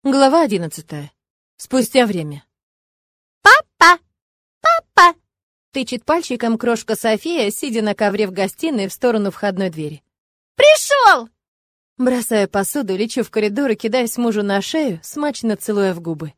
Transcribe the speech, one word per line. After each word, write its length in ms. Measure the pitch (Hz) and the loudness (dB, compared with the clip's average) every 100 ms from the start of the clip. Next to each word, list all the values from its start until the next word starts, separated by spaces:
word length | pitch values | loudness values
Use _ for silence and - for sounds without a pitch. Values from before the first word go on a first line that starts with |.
| 269 | 0
Глава 340 | 277 269 320 | 4 4 4
одиннадцатая. 680 | 294 190 165 - - 151 147 _ _ _ _ _ | 2 -2 -6 -12 -14 -14 -14 _ _ _ _ _
Спустя 500 | - 262 226 262 233 | -4 -2 0 0 0
время. 380 | 180 151 143 _ _ _ _ _ _ _ _ _ _ | -2 -8 -12 _ _ _ _ _ _ _ _ _ _
«Папа! 580 | 415 554 - _ 330 339 _ _ _ _ _ _ | 6 6 4 _ 4 4 _ _ _ _ _ _
Папа!» — 580 | 640 659 _ - 349 339 _ _ _ _ _ | 0 0 _ 6 6 4 _ _ _ _ _
тычет 320 | 269 247 247 | -8 -6 -6
пальчиком 540 | - 330 - 247 233 226 | -2 -2 -2 -4 -2 -2
крошка 360 | 240 226 - | -2 -2 -4
София, 560 | 214 233 220 320 339 208 | -4 -2 -2 -2 -2 -2
сидя 320 | - 285 226 | -4 -6 -4
на 140 | 214 196 | -4 0
ковре 320 | 208 202 202 | -2 0 -4
в 20 | |
гостиной 560 | 185 185 - 320 247 190 | -2 -4 -4 -4 -2 -4
в 60 | |
сторону 400 | - 247 226 202 | -2 0 0 -2
входной 360 | - 202 190 190 | -4 -6 -4 -6
двери. 360 | 156 151 151 _ _ _ _ _ | -6 -12 -12 _ _ _ _ _
«Пришёл!» 760 | - 587 622 - 554 453 294 233 _ _ _ _ _ _ - | 4 6 6 2 4 4 4 -2 _ _ _ _ _ _ -4
Бросаю 500 | 254 247 233 214 190 | -2 -2 0 0 0
посуду, 480 | 196 185 294 208 185 | -2 -4 -4 -4 -4
лечу 280 | 226 262 | -4 -4
в 80 | 214 | -4
коридор 400 | 220 208 208 277 | -2 -2 -2 -2
и 20 | |
кидаюсь 420 | 214 220 254 233 - | -2 -2 -2 -2 -2
мужу 280 | 240 208 | -2 0
на 180 | 202 196 | -2 -2
шею, 380 | 196 320 285 165 | -2 -4 -4 -6
смачно 540 | - 294 294 - 226 208 | -10 -6 -6 -4 -6 -4
целуя 360 | - 202 196 | -4 -2 -2
в 80 | 170 | -4
губы. 340 | 170 156 156 | -8 -10 -12